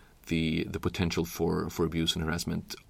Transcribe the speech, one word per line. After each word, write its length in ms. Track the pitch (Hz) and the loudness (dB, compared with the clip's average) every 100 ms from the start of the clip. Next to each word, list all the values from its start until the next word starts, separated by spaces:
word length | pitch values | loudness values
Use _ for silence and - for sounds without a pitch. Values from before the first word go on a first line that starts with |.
| - - - | -20 -20 -2
the, 360 | 82 80 80 | 2 2 0
the 160 | 82 87 | -2 -2
potential 440 | 90 - 85 85 | -2 0 2 2
for, 460 | 85 - 85 82 80 | -2 0 2 2 0
for 140 | - 82 | 0 0
abuse 300 | 82 82 87 | 2 0 0
and 80 | |
harassment 500 | 80 82 85 85 - - | -2 -2 -2 -4 -6 -16